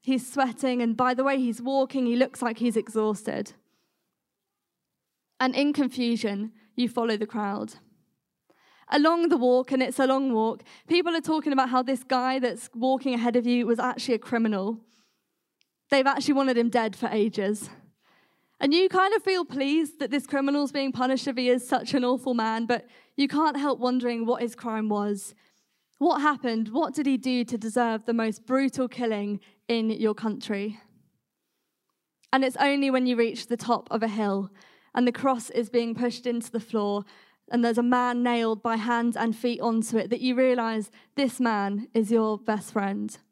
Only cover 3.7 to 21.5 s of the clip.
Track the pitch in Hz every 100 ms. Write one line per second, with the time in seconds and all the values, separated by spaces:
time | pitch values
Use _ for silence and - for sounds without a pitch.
3.7 | _ _ _ _ _ _ _ _ _ _
4.7 | _ _ _ _ _ _ _ 254 254 285
5.7 | 294 262 - 240 233 226 202 214 - _
6.7 | - 240 240 226 208 214 220 208 202 220
7.7 | - _ _ _ _ _ _ _ _ _
8.7 | _ - 285 302 339 339 269 247 247 254
9.7 | 269 254 254 262 269 269 226 220 - -
10.7 | - - 339 339 330 - 320 302 269 262
11.7 | 254 254 262 - 262 254 262 247 175 -
12.7 | 233 254 262 269 240 233 240 240 247 240
13.7 | 233 254 247 - 226 - 233 226 208 196
14.7 | 226 _ _ _ _ _ _ _ _ _
15.7 | _ _ 277 262 277 285 277 269 240 233
16.7 | 240 220 - 233 220 208 - 196 214 -
17.7 | - - _ _ _ _ _ _ _ 277
18.7 | 320 370 370 381 415 - 370 339 262 277
19.7 | 311 302 - 262 277 - 277 277 285 285
20.7 | 277 269 254 254 262 277 247 247